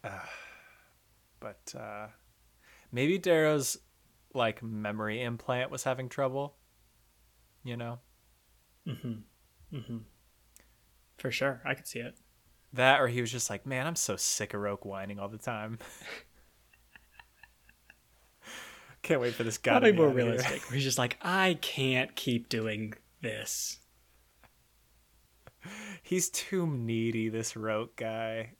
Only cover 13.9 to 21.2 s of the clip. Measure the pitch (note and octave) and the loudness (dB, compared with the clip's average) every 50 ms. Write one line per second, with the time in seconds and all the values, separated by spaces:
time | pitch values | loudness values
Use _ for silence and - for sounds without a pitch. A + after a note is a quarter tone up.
13.9 | E3+ D#3+ - - - - - - - - G#2+ G2+ - G#2 G2+ G2+ G2+ G2 - G2+ | -2 -2 0 0 0 0 0 0 0 0 -2 -4 -4 -2 -2 -2 -2 -4 -6 -8
14.9 | G2 G2 F#2+ G2+ G2+ G2+ G2 G2+ A2 A2 - - A#2+ G#2+ G#2+ A2 A2+ A2+ - - | -8 -8 -8 -8 -8 -6 -6 -8 -8 -8 -6 -6 -6 -4 -6 -8 -8 -10 -10 -16
15.9 | - - - - - - - - _ - - - _ _ _ _ - _ _ _ | -18 -16 -14 -14 -14 -14 -14 -20 _ -20 -20 -20 _ _ _ _ -20 _ _ _
16.9 | _ - _ _ _ - - _ _ _ - - _ _ _ _ - _ _ _ | _ -20 _ _ _ -20 -20 _ _ _ -20 -20 _ _ _ _ -20 _ _ _
17.9 | - _ _ _ _ _ _ _ _ _ - - - - - - - - - - | -20 _ _ _ _ _ _ _ _ _ -18 -16 -14 -14 -14 -16 -18 -20 -20 -20
18.9 | - _ - - E3 C#3 A#2+ A#2+ A#2 - A#2 A2+ A2+ - - - A3+ B3 B3 A3+ | -20 _ 0 2 2 4 4 0 0 0 -2 -2 -2 0 2 6 6 8 8 8
19.9 | G#3 F3 D#3+ D3 C3 B2+ A#2+ A#2 A2+ B2 B2+ - C3+ C3+ - - B2 C#3 C3+ C3+ | 8 8 8 6 6 4 4 2 2 2 0 0 -2 -2 -6 -4 -2 0 0 2
20.9 | B2 - B2 B2 - - | 2 2 2 0 0 -4